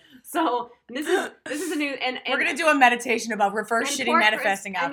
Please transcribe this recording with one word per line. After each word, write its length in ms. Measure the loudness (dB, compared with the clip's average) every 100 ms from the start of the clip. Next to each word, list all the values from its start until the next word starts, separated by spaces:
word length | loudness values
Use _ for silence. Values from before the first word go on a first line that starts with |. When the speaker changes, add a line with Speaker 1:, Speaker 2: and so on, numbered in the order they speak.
| _ -20
Speaker 1:
So 480 | -8 -2 0 -2 -6 -14 -12
this 180 | -8 0
is, 220 | 0 0 -8 -10
this 160 | -8
is 100 | -4
a 40 | -2
new, 140 | -4
and, 280 | -4 -6 -6 -4
Speaker 2:
We're 60 | -2
Speaker 1:
and 60 | 0
Speaker 2:
gonna 100 | 0
do 100 | 2
a 80 | 6
meditation 560 | 6 6 0 -2 -2
about 220 | 0 0
reverse 440 | 0 -2 -2 -2 -2
Speaker 1:
and 20 |
Speaker 2:
shitty 100 | 0
Speaker 1:
poor 80 | 4
Chris, 120 | 4
Speaker 2:
manifesting 440 | 2 0 -2 -4 -4
Speaker 1:
I 40 |
Speaker 2:
after 100 | -4